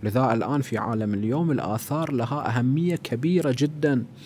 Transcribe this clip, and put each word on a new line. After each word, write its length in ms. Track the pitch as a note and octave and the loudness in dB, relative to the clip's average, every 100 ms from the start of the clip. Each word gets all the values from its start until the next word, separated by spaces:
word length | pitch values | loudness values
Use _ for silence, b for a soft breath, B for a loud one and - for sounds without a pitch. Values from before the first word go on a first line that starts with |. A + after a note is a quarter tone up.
لذا 300 | G#2+ G#2+ B2+ | 0 2 2
الآن 280 | A2+ G#2+ C#3+ | 2 0 0
في 180 | C3 G#2+ | 0 -2
عالم 360 | A2+ A2 G#2+ | -2 -2 0
اليوم 360 | G2+ G#2+ C#3 E3+ | 0 0 0 0
الآثار 640 | C3 E2 A2 - D3+ D#3+ | 0 -2 -4 -2 -4 -2
لها 460 | C3+ A#2 C#3+ C3+ A#2+ | -2 -2 -2 0 0
أهمية 380 | B2 C#3+ F3 E3 | 2 2 2 0
كبيرة 580 | - A#2+ D3 F3+ D3+ B2+ | -2 -2 2 2 2 0
جدا. 460 | D3 D3+ D3 C3+ - B | 0 2 2 2 -2 B